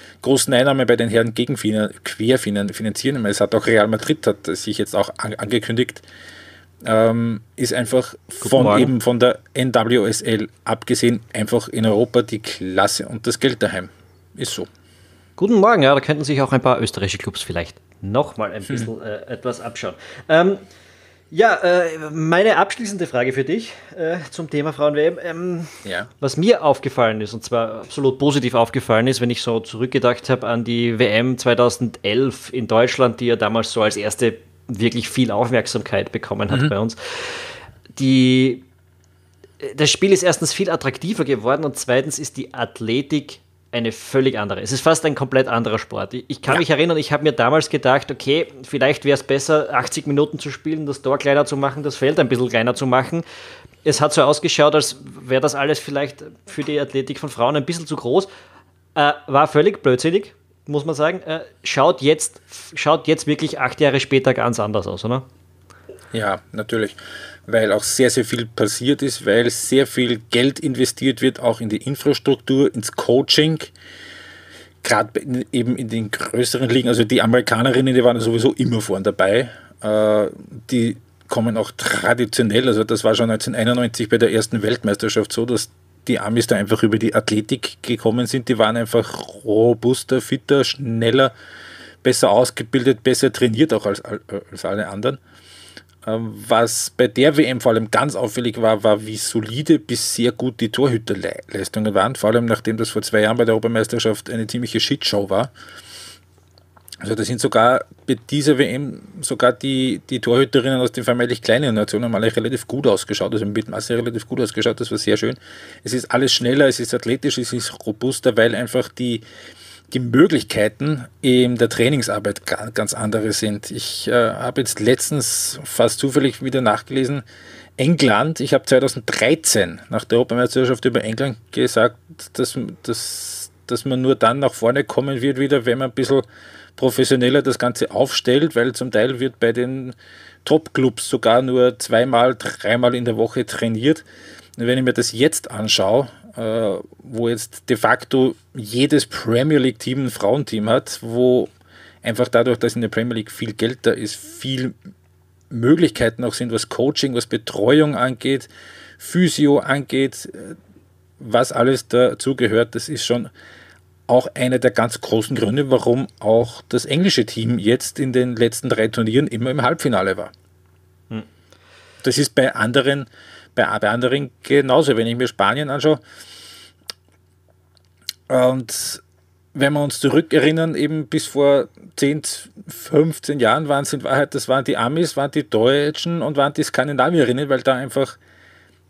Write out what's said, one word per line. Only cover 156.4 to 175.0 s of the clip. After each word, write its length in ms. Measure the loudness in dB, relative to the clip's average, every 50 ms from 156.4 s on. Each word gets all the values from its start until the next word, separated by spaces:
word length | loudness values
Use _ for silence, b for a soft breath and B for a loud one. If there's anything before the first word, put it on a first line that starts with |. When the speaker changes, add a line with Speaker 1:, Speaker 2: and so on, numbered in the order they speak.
| -6 -4 -4
Speaker 1:
was 160 | -4 -4 -4
Coaching, 440 | -2 0 0 0 0 0 -2 -2 -2
was 120 | -2 -4
Betreuung 680 | -2 -6 -6 -6 -8 -4 0 2 4 6 6 4 4 2
angeht, 520 | 0 -2 -2 -4 -4 -2 -2 -2 -2 -4 B B B B B B B B B B B
Physio 600 | -18 -4 0 2 2 2 2 2 4 4 4 4
angeht, 720 | 4 2 0 0 0 -2 -2 -2 -2 -2 -4 -8 -16 -16 -16
äh, 220 | -18 -16 -16 -18 -18 _ _ _ -20 _ _ _ _ _ _ _ _
was 320 | -10 0 2 2 2 2
alles 380 | 0 2 2 2 2 0 -2 0
dazugehört, 880 | 2 4 4 4 2 -2 -4 -4 -2 0 0 2 2 2 0 0 -2
das 120 | -8 -8 -8
ist 160 | -8 -8 -2
schon 240 | -2 -2 -2 -2 -6 B B B B B B B B B B B _ _ _ _
auch 220 | 2 4 4 4 2 -4
einer 260 | -4 -2 0 0 2
der 100 | 2 2
ganz 300 | 2 2 0 0 -2 -8
großen 360 | -4 -2 -2 -2 0 -2 -2
Gründe, 340 | -2 0 0 0 0 0 2
warum 360 | 2 2 2 2 0 0 0 -6 -10 _
auch 420 | 0 2 4 4 2 0 -4 -14 -10 _
das 160 | -4 -4 -2
englische 420 | 0 0 2 2 2 2 2 0
Team 320 | -2 -2 -4 -2 -2 -2 0
jetzt 400 | 2 2 2 2 0 -6 -6 -4
in 140 | -4 0 0
den 240 | 0 0 0 0
letzten 320 | 0 0 0 0 -4 -4 -2
drei 200 | 0 0 0 0
Turnieren 380 | 0 -2 -2 2 2 2 0
immer 240 | 0 -2 -4 -4 -4
im 120 | -2 0 0
Halbfinale 540 | 0 0 0 -2 -2 0 0 0 0 -2
war. 140 | -4 -6 -12 -16 _ _ _ _ _ _ _ _ _ _ _ _ _ _ _
Speaker 2:
Hm. 120 | -12 -12 -12 -14 b b b b b b b b b b b b b b -2
Speaker 1:
Das 140 | 0 0 2
ist 160 | 0 0 0
bei 200 | -2 -2 -2 -2
anderen, 520 | -4 -4 0 0 0 2 2 -2 -2 -6 B B B B B B B B B B
bei, 100 | -2 -2 -2 -2 -2
bei 100 | -2 -2
anderen 420 | 0 0 0 -2 -2 -2 -4 -8 -12 _ _
genauso. 540 | 0 2 2 4 4 4 4 4 4 2
Wenn 100 | 0